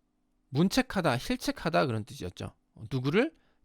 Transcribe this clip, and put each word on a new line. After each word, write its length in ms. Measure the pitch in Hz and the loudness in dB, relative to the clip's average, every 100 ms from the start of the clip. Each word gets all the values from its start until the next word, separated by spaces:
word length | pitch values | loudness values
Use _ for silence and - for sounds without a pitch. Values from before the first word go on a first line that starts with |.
| _ _ _ _ _ | _ _ _ _ _
문책하다, 680 | 131 190 - 254 208 165 117 | 2 4 4 0 0 0 0
실책하다 680 | - 247 - 269 175 170 160 | -2 -4 -4 -4 0 2 2
그런 180 | 110 | 0
뜻이었죠. 440 | 104 127 90 - 101 - _ - | -6 -10 -12 -10 -12 -12 _ -18
어, 80 | 113 | -6
누구를? 420 | 131 127 175 302 - _ _ | -2 2 2 0 -2 _ _